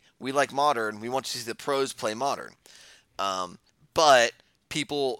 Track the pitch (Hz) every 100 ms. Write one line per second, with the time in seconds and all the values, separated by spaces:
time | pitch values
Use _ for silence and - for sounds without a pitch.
0 | _ - 123 139 131 135 147 120 107 107
1 | 117 131 117 127 117 107 - 139 135 -
2 | 113 113 139 107 57 _ - - - -
3 | _ - 98 92 90 - _ _ _ -
4 | 156 127 117 - _ _ - 156 147 143
5 | 135